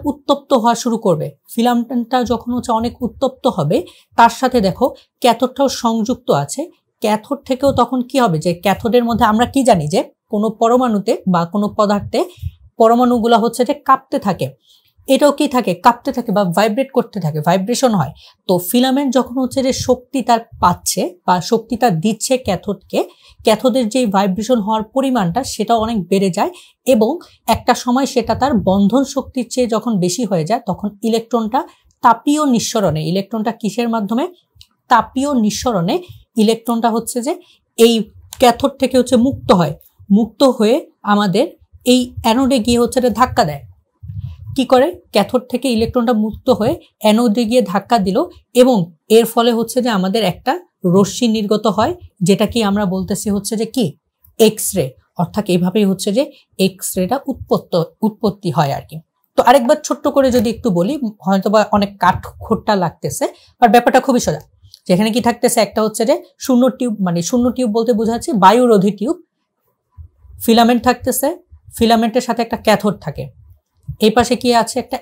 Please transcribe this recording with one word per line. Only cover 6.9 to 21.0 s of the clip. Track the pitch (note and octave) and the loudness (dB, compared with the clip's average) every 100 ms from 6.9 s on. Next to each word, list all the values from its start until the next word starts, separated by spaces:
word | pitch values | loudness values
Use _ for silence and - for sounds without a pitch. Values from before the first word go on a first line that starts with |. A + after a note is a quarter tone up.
| _ | _
ক্যাথোড | G#3+ G#3 - C#4+ - | -4 -4 -4 -10 -6
থেকেও | C4 C#4 | -2 0
তখন | - A#3+ C4 | 2 0 -2
কি | B3 C#4 | -4 0
হবে, | A#3 D#3+ | 0 0
যে | F3+ | -2
ক্যাথোডের | E3+ G3+ F#3+ A#3 A#3+ | -2 -2 -2 0 0
মধ্যে | A#3 A3 A#3 | 2 2 2
আমরা | G#3+ A#3+ | 2 0
কি | C#4 | 2
জানি | B3 G3 D3 | 4 2 2
যে | F#3+ D#4 _ _ | -2 -4 _ _
কোনো | G#3 G#3+ | -4 -4
পরমাণুতে | G#3+ A3+ B3 B3+ G#3 G3+ F4 - | 0 2 2 2 -2 -2 -4 0
বা | F3 E3+ | -2 -2
কোনো | G3+ G#3 - | -2 -4 0
পদার্থে | G#3 G3+ - A#3 F#4 - - - - - | 0 0 -2 -4 -4 -8 -14 -14 -8 2
পরমাণুগুলো | A3+ A#3 B3 A#3+ A3+ A#3 | 4 4 2 2 2 2
হচ্ছে | A#3 A#3 B3 | 2 -2 -2
যে | |
কাঁপতে | C#4+ - C4 - C#4+ | -2 0 0 0 -4
থাকে। | G3+ E3+ C3+ - _ _ _ _ - | -4 -4 -6 -10 _ _ _ _ 0
এটাও | C4+ D4 | 2 4
কি | C#4+ D4+ | 2 -2
থাকে, | B3+ G#3 | -2 -2
কাঁপতে | E3+ A#3+ A#3 - | 0 0 0 -2
থাকে | B3 A#3 | -6 -2
বা | G3 | -2
ভাইব্রেট | F#3+ E3+ A3 G#3 C4+ | 0 0 0 0 -4
করতে | - A3+ G3+ | -4 -4 -4
থাকে, | E3 D#3 | -6 -4
ভাইব্রেশন | D3+ F#3 F#3+ A#3+ B3+ G#3 | 0 0 0 -2 0 0
হয়। | C3 - - _ - | -2 -6 -20 _ -2
তো | F3 - | -2 0
ফিলামেন্ট | B3 C4 C4 C#4+ | 0 2 0 0
যখন | B3+ B3 B3 | 0 -2 -4
হচ্ছে | B3+ - | -4 -2
যে | C4 | -2
শক্তি | B3 - B3 - C4+ | -2 -2 -2 -2 -6
তার | B3 A#3 A3+ - | 0 0 -2 -2
পাচ্ছে | F3+ F3 - - | 0 0 -4 -4